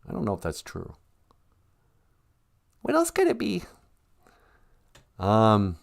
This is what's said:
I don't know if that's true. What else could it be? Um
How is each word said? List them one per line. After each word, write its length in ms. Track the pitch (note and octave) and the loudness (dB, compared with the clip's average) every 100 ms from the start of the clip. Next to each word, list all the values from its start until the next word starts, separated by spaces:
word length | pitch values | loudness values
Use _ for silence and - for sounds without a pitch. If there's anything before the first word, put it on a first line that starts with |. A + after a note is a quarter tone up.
| - | -10
I 40 | |
don't 120 | - | -6
know 100 | G#2 | -4
if 60 | G2 | -4
that's 220 | E2+ D#2 | -6 -8
true. 320 | - F2+ E2+ - _ _ _ _ _ _ _ _ _ _ _ _ _ _ _ _ _ _ | -12 -14 -14 -18 _ _ _ _ _ _ _ _ _ _ _ _ _ _ _ _ _ _
What 120 | - | -2
else 160 | D4+ E4+ | 0 0
could 180 | - F4+ | 2 0
it 100 | A#3 | 0
be? 260 | A3+ F3+ - - _ _ _ _ _ _ _ _ _ _ _ - _ _ | -2 -4 -8 -20 _ _ _ _ _ _ _ _ _ _ _ -20 _ _
Um 600 | F#2+ G#2+ A2 G#2+ G2 E2+ | 0 4 6 4 2 -4